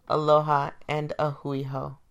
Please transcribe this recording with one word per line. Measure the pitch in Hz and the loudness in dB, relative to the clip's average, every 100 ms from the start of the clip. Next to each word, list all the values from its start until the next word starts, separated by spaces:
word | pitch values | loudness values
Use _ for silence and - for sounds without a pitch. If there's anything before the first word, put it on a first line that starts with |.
| - | -2
Aloha | 151 151 151 151 143 147 - - | 0 6 4 6 2 0 -6 -6
and | 151 147 - | -4 -4 -2
a | 147 | -2
hui | 143 143 139 | -2 -6 -6
hou. | 135 135 139 135 _ | -4 -6 -8 -12 _